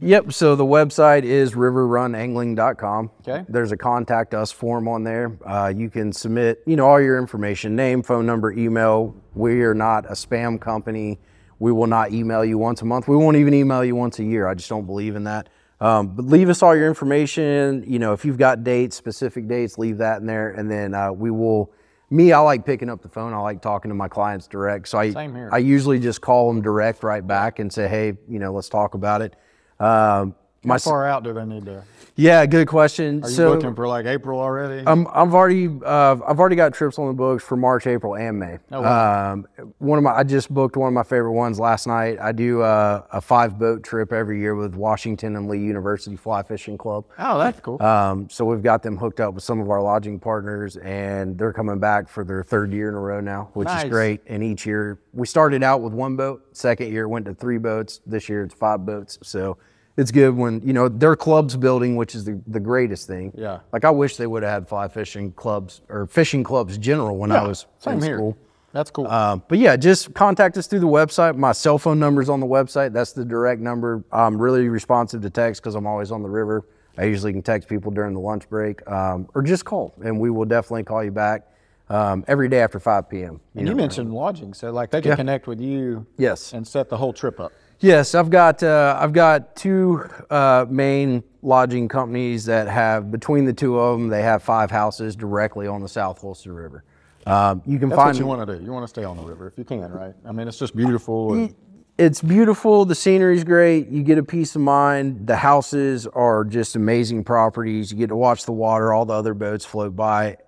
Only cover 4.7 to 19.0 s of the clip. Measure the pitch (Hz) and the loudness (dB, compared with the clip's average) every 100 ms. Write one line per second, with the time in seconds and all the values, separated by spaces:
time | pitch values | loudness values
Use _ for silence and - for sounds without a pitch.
4.7 | 117 113 113 110 113 120 104 95 101 98 | -4 -4 -4 -4 -4 -6 -8 -6 -2 -2
5.7 | 98 113 113 107 98 113 117 117 113 - | -2 -6 -6 -6 -6 -4 0 0 0 0
6.7 | 156 135 143 135 131 127 107 104 101 110 | 2 6 6 6 2 -2 -4 -4 -4 -4
7.7 | 110 131 127 120 123 117 117 107 104 117 | -2 0 0 0 0 0 0 -2 -2 -2
8.7 | 113 113 110 113 - _ 101 117 120 117 | 2 2 2 0 -8 _ -4 0 2 2
9.7 | 107 110 107 - - - 117 117 113 117 | 2 0 0 -4 -10 -6 -4 -4 -6 -6
10.7 | 110 107 110 107 101 _ _ _ - 113 | -6 -6 -8 -6 -8 _ _ _ -4 0
11.7 | 113 113 113 107 110 113 113 110 110 113 | 2 2 2 0 -2 -2 0 0 0 -2
12.7 | 120 113 123 123 143 156 151 143 143 139 | -4 -4 -2 2 4 6 6 6 4 2
13.7 | 131 127 120 123 117 107 110 95 92 - | 0 0 -2 -4 -4 -4 -2 -2 -4 -8
14.7 | 110 95 101 107 104 104 107 - _ _ | -8 -8 -8 -6 -6 -8 -8 -12 _ _
15.7 | - 110 110 101 101 123 160 185 175 175 | -2 2 2 2 -4 4 6 6 6 6
16.7 | 160 156 156 139 147 143 - 151 143 139 | 6 4 0 0 0 0 -2 0 2 0
17.7 | 135 131 120 110 104 147 127 131 120 120 | -2 -4 -2 0 -2 -2 2 4 4 0
18.7 | 123 123 - | 0 0 -4